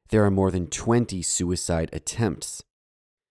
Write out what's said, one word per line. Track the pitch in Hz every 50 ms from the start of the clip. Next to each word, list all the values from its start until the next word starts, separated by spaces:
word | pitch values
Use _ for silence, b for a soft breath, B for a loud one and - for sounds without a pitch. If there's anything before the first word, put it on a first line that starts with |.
| _ -
there | - 107 104
are | 101
more | 95 95 95 95
than | 87 92 87 -
twenty | - - - 113 117 120 117 - 98 90
suicide | 82 - - - 90 87 90 - - - 87 82 82 -
attempts. | - - - - - - 117 98 69 - - - - - - _ _ _ _ _ _ _ _ _ _ _ _ _